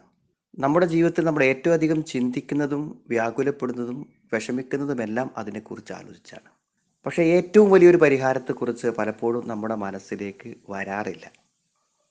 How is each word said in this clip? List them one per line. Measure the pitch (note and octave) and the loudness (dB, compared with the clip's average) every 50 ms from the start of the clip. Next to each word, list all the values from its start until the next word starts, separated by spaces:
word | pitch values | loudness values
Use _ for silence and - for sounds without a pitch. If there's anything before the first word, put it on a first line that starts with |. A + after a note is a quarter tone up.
| _ _ _ _ _ _ _ _ _ _ - | _ _ _ _ _ _ _ _ _ _ -4
നമ്മുടെ | - C3+ C#3 D3 F3 F3 | -2 0 2 2 4 2
ജീവിതത്തിൽ | E3+ D#3+ E3 E3 E3+ E3+ - D#3+ | 2 2 2 2 2 2 0 0
നമ്മൾ | D#3+ D3+ D3+ C3+ | 0 2 2 2
ഏറ്റവും | C3 C3 C3 - F3 E3+ | 2 2 2 2 0 2
അധികം | D#3+ D#3+ D#3 D#3+ D#3 D3+ | 2 2 0 0 0 -2
ചിന്തിക്കുന്നതും | - - C3 B2 B2 B2 C#3 C3+ - C#3 C#3+ D3 C#3 C#3+ C#3+ D3+ D3+ - - _ - | -4 -4 -4 -2 -2 -4 -4 -6 -4 -4 -2 -2 -2 -2 -4 -6 -8 -10 -14 _ -4
വ്യാകുലപ്പെടുന്നതും | A#2+ A2+ A2+ A#2 A#2 C#3 C3+ C#3 C#3 - C3 B2 A#2+ B2 B2 A#2+ B2 C#3 - - _ _ _ _ | -2 -2 0 -2 -2 -2 -2 -2 -2 -4 -4 -6 -6 -6 -8 -8 -8 -10 -12 -14 _ _ _ _
വിഷമിക്കുന്നതുമെല്ലാം | - A2+ A2 - B2 B2+ B2+ - - C#3 C#3+ C#3+ C#3 A#2+ A2+ G#2+ A2 A#2+ C3 - - | -6 -4 -4 -4 -6 -6 -6 -6 -6 -6 -4 -4 -4 -4 -6 -6 -4 -4 -6 -6 -8
അതിനെക്കുറിച്ച് | - A2 G#2 G2+ A2 - - - - - - F#2 | -12 -12 -10 -10 -12 -12 -14 -16 -16 -14 -14 -16
ആലോചിച്ചാണ്. | F2+ F#2 F#2+ F2 F2 _ - - - - _ _ _ _ _ _ _ _ _ _ _ - | -16 -16 -18 -20 -20 _ -20 -20 -20 -20 _ _ _ _ _ _ _ _ _ _ _ -10
പക്ഷേ | C#3+ C#3+ - E3+ D#3+ | -6 -2 0 2 4
ഏറ്റവും | E3+ F3+ F3 F3 - G#3+ G#3+ G3+ | 4 2 2 4 6 6 8 8
വലിയൊരു | F#3+ F#3+ F3 F3 F3 E3+ D#3+ | 8 8 10 8 8 8 6
പരിഹാരത്തെക്കുറിച്ച് | C#3+ C3+ C3 C3 C3 C3 C3 B2+ - C3+ - B2 A#2 A#2 A#2 - A#2+ | 4 4 2 2 0 -2 -2 -4 -6 -6 -6 -4 -6 -6 -4 -4 -4
പലപ്പോഴും | A2+ A2+ G#2+ G#2+ G#2+ - - A#2 A#2+ B2 A#2 | -2 -2 -4 -4 -4 -4 -2 -2 -2 -2 -4
നമ്മുടെ | A#2+ A2+ G#2 G#2 A2 A2+ G#2+ | -8 -8 -8 -6 -6 -6 -6
മനസ്സിലേക്ക് | G2+ G2 G2 F#2+ - - A2 G2 G2+ G2+ F#2+ - - A#2 A#2 - _ - | -6 -8 -10 -10 -12 -12 -10 -10 -10 -10 -12 -14 -16 -18 -18 -18 _ -12
വരാറില്ല. | G2+ G2 G2 F#2+ G2 G2+ G#2+ G2 F2 - - - _ _ _ _ _ _ _ _ _ _ _ _ _ _ _ _ | -10 -10 -8 -8 -8 -8 -6 -8 -10 -12 -16 -20 _ _ _ _ _ _ _ _ _ _ _ _ _ _ _ _